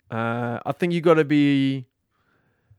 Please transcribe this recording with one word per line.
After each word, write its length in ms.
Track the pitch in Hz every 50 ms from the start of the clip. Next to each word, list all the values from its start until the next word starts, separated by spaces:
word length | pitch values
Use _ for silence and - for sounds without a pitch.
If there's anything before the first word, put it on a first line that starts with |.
| _ -
uh, 500 | - 113 117 117 117 117 120 117 120 - -
I 60 | -
think 220 | 139 - 180 175 170
you 80 | 170
gotta 240 | 151 170 160 156 151
be 600 | 139 151 147 143 143 143 139 135 135 135 135 127 _ _ _ _ _ _ _ _ _ _ _ _ _ _ _ _ _ _